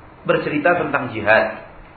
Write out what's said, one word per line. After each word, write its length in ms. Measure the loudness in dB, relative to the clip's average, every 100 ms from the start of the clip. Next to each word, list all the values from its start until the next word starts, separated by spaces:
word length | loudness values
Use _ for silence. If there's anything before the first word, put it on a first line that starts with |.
| -20 -6 -2
bercerita 560 | -2 -2 0 2 0
tentang 320 | 0 -4 -4
jihad 480 | -2 2 4 2 -4 -16 -20 -20